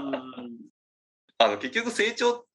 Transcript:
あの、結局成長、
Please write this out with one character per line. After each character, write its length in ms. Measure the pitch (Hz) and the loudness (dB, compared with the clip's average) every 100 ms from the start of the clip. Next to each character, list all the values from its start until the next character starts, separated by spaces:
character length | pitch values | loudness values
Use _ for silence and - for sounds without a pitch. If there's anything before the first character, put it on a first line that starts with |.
| 277 269 262 247 120 117 - _ _ _ _ _ _ - | 0 -6 -8 -12 -12 -14 -18 _ _ _ _ _ _ 4
あ 100 | 110 | 4
の、 100 | 104 | 4
結 120 | 131 | -2
局 200 | 226 233 | -2 -2
成 200 | 226 214 | 0 0
長、 340 | 233 240 240 - | 2 2 0 -6